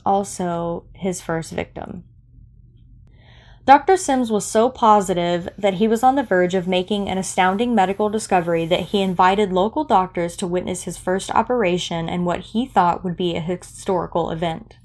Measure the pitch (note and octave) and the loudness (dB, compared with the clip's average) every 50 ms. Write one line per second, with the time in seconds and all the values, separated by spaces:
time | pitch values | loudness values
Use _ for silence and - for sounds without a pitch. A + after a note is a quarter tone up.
0 | - G3+ G3 G3 G3+ G3 - - F#3 F3 E3+ E3+ E3+ E3+ E3+ - - - - - | -2 0 0 0 0 -4 -6 -6 -6 -4 -4 -4 -4 -6 -6 -8 -10 -14 -16 -6
1 | F3+ G3 F3+ - - - E3 E3 D#3+ - F3 - - - - - - - - F3+ | -6 -6 -6 -4 -6 -6 -6 -6 -6 -6 -8 -8 -8 -8 -10 -14 -12 -12 -12 -14
2 | - - _ - _ _ - - - - - - - - - - - - - - | -16 -20 _ -20 _ _ -20 -20 -20 -20 -20 -20 -20 -20 -20 -20 -20 -20 -20 -20
3 | - - - - - - - - - - - - - - C4+ - F#4+ - F#4+ F#4 | -20 -20 -20 -20 -20 -20 -20 -20 -20 -20 -20 -6 6 6 6 6 8 4 2 2
4 | - - C4+ B3+ B3 A3+ A3 G3+ - - - A3 A3 A3 A3 - A#3+ A3 G#3+ G#3 | 2 0 0 0 0 0 0 -2 -2 0 2 2 2 2 2 2 4 6 6 6
5 | G3 F#3 F#3 F3 F3 F3 F3 E3+ F3 - - - - G3+ F#3+ E3+ A3+ G#3+ A3+ A3 | 4 2 0 0 0 0 -2 -2 -4 -6 -10 -2 -2 -2 2 2 2 2 2 4
6 | B3 B3+ C4+ C#4+ B3+ - G3 F3+ F3+ F3 F3+ F#3+ E3+ F#3 F#3 F3+ F#3 - G#3+ G3+ | 4 2 2 2 0 2 2 2 2 2 0 -2 -2 0 0 0 0 -2 -4 -4
7 | G3 - F#3 F#3 F#3 - - - F#3 F#3 F#3+ G3+ A#3+ B3 A#3+ G#3 F#3 F#3 G3 - | -2 -4 -4 -4 -4 -4 0 2 2 2 2 0 0 0 2 2 2 2 0 -2
8 | G#3+ G#3 G3+ A3 - - G3 F3+ E3 E3+ E3+ E3 E3 D#3+ F3 - F3+ - - G3+ | -2 -2 -2 -4 -2 0 0 0 2 0 -2 -2 0 0 0 -2 -2 -2 -2 0
9 | G3 F#3+ F3+ E3+ F#3 F#3 G3 G#3 G#3+ F#3 F#3 F3+ F#3 A3 - D4+ D4+ D4 - F#3+ | 0 0 2 2 4 4 4 2 0 2 2 0 0 0 0 -4 -2 2 2 2
10 | F#3 F3+ - F3+ E3+ E3+ E3+ - G#3 F3 F3 F3+ - - F#3 F3+ - F#3 E3+ - | 2 0 -2 -4 -4 -4 -4 -6 -6 -4 -4 -4 -4 -4 -8 -6 -8 -10 -10 -6
11 | - F#3 F#3 F#3+ F#3+ - - - A3+ - B3 B3 G#3 F3 F3 F3 - - F3 E3 | -4 -2 -2 -2 -2 0 0 0 0 2 0 0 2 2 0 0 -2 -4 -6 -4
12 | E3 E3 F3 F3 F3 F3 E3+ F3 F3+ - - A3 C4 C4+ - G#3 F3+ E3+ E3+ - | -4 -4 -4 -2 -2 -2 -2 -4 -6 -6 -4 -4 -4 0 2 2 2 4 2 -2
13 | - F#3 E3+ - F#3 F3 E3 E3+ D#3+ E3+ F3+ F3+ - - - - - - F#3+ F3 | -4 -8 -6 -4 -4 -2 -2 -4 -4 -4 -6 -6 -8 -16 -18 -8 -4 -2 -2 -2
14 | E3+ E3 - F3 D#3+ - E3 D#3+ F3 E3+ D#3+ - - - - - - | -2 -2 -2 -4 -2 -2 -4 -4 -4 -4 -4 -6 -10 -18 -20 -20 -20